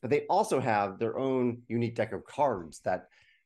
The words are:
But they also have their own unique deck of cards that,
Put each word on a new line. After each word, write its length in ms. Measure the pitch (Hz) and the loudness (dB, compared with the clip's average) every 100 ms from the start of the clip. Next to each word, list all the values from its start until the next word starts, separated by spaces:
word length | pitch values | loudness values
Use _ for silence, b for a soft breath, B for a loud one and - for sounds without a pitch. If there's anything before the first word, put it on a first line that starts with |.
But 80 | 120 | -2
they 140 | 143 147 | 0 2
also 320 | 180 214 143 | 0 2 2
have 400 | 120 107 101 95 | 2 2 2 0
their 180 | 113 - | -2 0
own 440 | 135 131 120 120 - | 0 2 0 -2 -4
unique 280 | 117 120 117 | -2 0 0
deck 180 | 107 | -2
of 120 | 95 - | -4 -8
cards 540 | - 143 98 80 - | 0 0 0 -6 -6
that, 260 | - 92 - b b b | -2 -2 -4 b b b